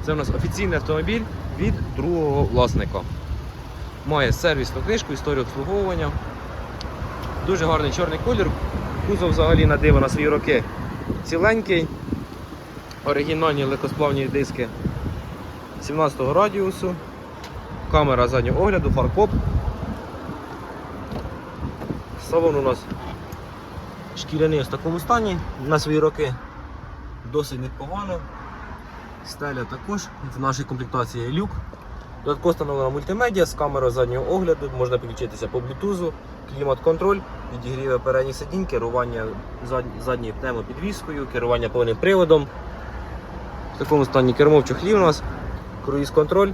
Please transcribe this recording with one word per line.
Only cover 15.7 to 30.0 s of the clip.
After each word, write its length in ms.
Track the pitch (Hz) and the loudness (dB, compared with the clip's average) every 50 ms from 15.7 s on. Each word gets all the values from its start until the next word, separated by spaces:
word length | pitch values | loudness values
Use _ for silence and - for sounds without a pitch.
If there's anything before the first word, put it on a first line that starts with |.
| - - | -12 -10
сімнадцятого 520 | - - 143 156 156 143 143 - 131 131 151 | -6 -4 0 2 2 2 2 0 0 2 4
радіусу. 600 | 175 208 214 196 202 190 190 185 - 190 185 180 156 - - - - - - - - - - - - - - - - - - | 4 4 4 2 0 0 -2 -2 -2 -4 -4 -4 -4 -8 -12 -14 -14 -14 -14 -14 -14 -14 -12 -12 -12 -10 -10 -10 -8 -2 2
Камера 380 | - 156 147 139 127 123 123 120 | 4 4 6 6 6 4 4 4
заднього 340 | 127 127 117 123 131 147 | 4 2 2 2 2 4
огляду, 280 | 185 208 190 175 - - | 4 4 4 4 4 4
фаркоп. 400 | - 214 - - - 180 214 202 - - - - - - - - - - - - - - - - - - - - - - - - - - - - - - - - - - - - - - - - - - - - - - - - - - - - - - - - - - - - | 4 4 2 2 4 4 4 4 4 0 0 2 0 2 0 0 -4 -4 -6 -6 -6 -8 -8 -10 -10 -10 -10 -10 -10 -10 -10 -12 -12 -12 -12 -12 -12 -12 -12 -12 -10 -10 -10 -8 -8 -8 -8 -8 -10 -10 -12 -12 -10 -8 -8 -8 -6 -8 -6 -6 -6 -8 -8 -10 -12 -12 -6 0
Салон 260 | 156 170 165 165 147 | 2 4 4 6 4
у 60 | 143 | 4
нас 160 | 135 131 123 - - - - - - - - - - - - - - - - - - - - - - - - - - - - | 2 2 0 0 -4 -8 -8 -8 -6 -8 -8 -10 -10 -12 -12 -12 -12 -14 -14 -14 -14 -12 -12 -12 -12 -12 -14 -14 -14 -12 -10
шкіряний 440 | - - - 156 151 160 156 156 147 | -10 -8 -4 2 2 4 4 4 2
в 60 | 139 | 0
такому 320 | - - 131 - 160 165 175 | -2 -4 -4 -2 -2 -2 -2
стані, 380 | - - 240 233 220 202 180 165 - - - - 131 | 2 2 2 4 4 2 0 -2 -4 -6 -8 -6 0
на 120 | 143 156 151 | 2 2 2
свої 200 | - 151 151 151 | 4 4 4 4
роки 360 | 156 156 147 - 151 131 127 120 - - - - - - - - - - - - - - - - - 113 | 4 4 2 2 -2 -2 -2 -6 -8 -14 -14 -14 -14 -12 -12 -12 -12 -12 -12 -14 -12 -14 -14 -12 -10 -2
досить 280 | 120 151 147 - 135 123 | -2 -2 -2 -2 -6 -6
непогано. 580 | 131 120 117 - 143 143 180 202 202 190 180 165 143 - - - - - - - - - - - - - - - - - - - - | -6 -8 -8 -10 -8 -6 -6 -6 -4 -4 -6 -6 -6 -10 -12 -12 -12 -12 -12 -12 -12 -12 -12 -14 -14 -14 -14 -14 -14 -14 -14 -14 -14
Стеля 380 | - - - 147 147 135 127 117 | -14 -10 -8 -6 -6 -4 -6 -6
також, 380 | - - - - - 208 196 | -6 -8 -10 -6 -4 -4 -4